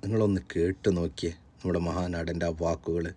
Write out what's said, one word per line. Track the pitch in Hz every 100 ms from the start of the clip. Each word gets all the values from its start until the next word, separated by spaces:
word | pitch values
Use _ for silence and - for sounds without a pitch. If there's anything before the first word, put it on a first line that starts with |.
നിങ്ങളൊന്ന് | 101 110 107 95 -
കേട്ട് | - 87 95 107 90
നോക്കിയേ | 85 - 87 82 - -
നമ്മുടെ | - 85 85
മഹാനടൻ്റെ | 85 90 85 82 85 85
ആ | 80
വാക്കുകൾ. | 85 82 - 85 85